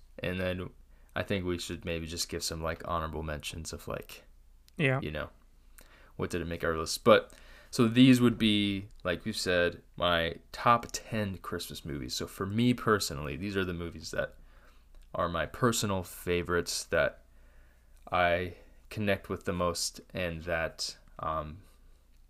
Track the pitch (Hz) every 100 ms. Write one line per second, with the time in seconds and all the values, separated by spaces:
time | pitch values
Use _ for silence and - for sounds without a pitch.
0 | - - 90 92 92 92 90 - - -
1 | - - - 101 90 87 - 85 87 82
2 | 80 85 - 85 - 82 80 85 - 85
3 | 80 76 78 76 - - 78 76 - -
4 | - - - - - - - - 139 131
5 | - 76 - - - - - - - -
6 | - - 95 87 80 82 85 80 80 -
7 | - 104 - - - - - - 113 120
8 | 131 123 120 107 110 104 101 98 101 -
9 | 90 85 110 104 92 87 87 85 - -
10 | 87 85 82 - - - 120 120 - -
11 | - 110 101 90 - 90 - 73 - 71
12 | 64 - - - 95 107 123 120 117 104
13 | - 71 73 76 101 98 90 85 85 80
14 | 78 - - - - - - - - -
15 | - - 87 82 78 - 123 113 107 95
16 | 87 - 90 87 85 87 - - - 82
17 | 71 - - - - - - - - -
18 | - 90 87 87 90 - - - - 107
19 | 101 95 - 92 - 90 87 85 - -
20 | - 92 90 80 85 82 80 - - -
21 | - - 78 78 76 92 - - - -
22 | _ -